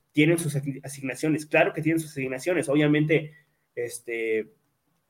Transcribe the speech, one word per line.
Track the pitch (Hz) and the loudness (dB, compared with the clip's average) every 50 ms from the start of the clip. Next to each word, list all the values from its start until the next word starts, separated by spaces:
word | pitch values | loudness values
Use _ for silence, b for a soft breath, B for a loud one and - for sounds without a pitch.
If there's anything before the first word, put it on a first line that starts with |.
| _ _ - | _ _ 2
tienen | 147 151 160 175 170 | 2 4 4 4 2
sus | - 147 135 | 0 -2 -4
asi-, | 147 139 147 135 135 | -4 -4 -6 -8 -8
asignaciones, | - 131 - 139 135 131 123 - - 156 151 - - | -12 -14 -14 -10 -8 -8 -8 -4 -2 -2 -2 -2 -2
claro | - - 160 170 196 - | 0 2 2 2 2 0
que | 170 | -2
tienen | 156 160 165 160 | -2 0 0 -2
sus | 156 - | -2 -6
asignaciones, | - 139 131 131 127 135 - 175 185 160 123 135 | -8 -8 -6 -6 -6 -6 -2 -2 0 0 0 2
obviamente, | 139 151 147 147 147 151 151 151 160 160 156 b b b b b b b b b - | 2 4 6 6 4 4 4 4 2 0 0 b b b b b b b b b -8
este, | 123 120 120 - - - 120 117 113 113 113 110 110 107 110 _ _ _ _ _ _ _ _ _ _ _ _ | -8 -8 -8 -8 -12 -10 -8 -6 -4 -2 0 0 -2 -2 -4 _ _ _ _ _ _ _ _ _ _ _ _